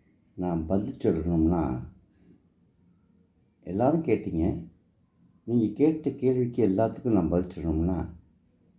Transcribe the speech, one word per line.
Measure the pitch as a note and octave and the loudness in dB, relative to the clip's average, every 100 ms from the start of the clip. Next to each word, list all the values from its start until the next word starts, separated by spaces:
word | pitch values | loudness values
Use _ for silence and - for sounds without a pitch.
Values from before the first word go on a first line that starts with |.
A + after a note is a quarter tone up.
| _ _ _ | _ _ _
நான் | - F2+ E2 D#2+ | -6 -2 -2 0
பதில் | G2 A2 B2 | 0 -2 -2
சொல்லணும்னா, | A2 E2 E2+ E2 D#2+ F2 C#2 B1+ B1 - _ _ - - _ _ _ _ _ _ _ _ _ _ _ _ | 0 0 0 2 2 2 0 -4 -8 -18 _ _ -20 -20 _ _ _ _ _ _ _ _ _ _ _ _
எல்லாரும் | D#2 F#2+ C3 E3 | -6 0 2 2
கேட்டீங்க. | D3 G#2 G2 E2 E2 - - - _ _ _ _ _ _ | 0 -2 0 0 0 -2 -8 -20 _ _ _ _ _ _
நீங்க | A2 A#2+ G#2 | -2 0 0
கேட்ட | A#2+ D3+ D#3 C#3+ | 2 2 2 -4
கேள்விக்கு | - B2+ B2+ B2 B2 G#2 | -2 0 0 0 2 2
எல்லாத்துக்கும் | G2 A2+ - B2+ | 2 0 0 0
நான் | G2+ E2 | 0 2
பதில் | F2 F#2 E2+ | 0 -2 -4
சொல்லணும்னா, | D#2+ D#2 E2+ F2 D#2+ - _ _ _ _ _ | -2 0 0 -2 -6 -12 _ _ _ _ _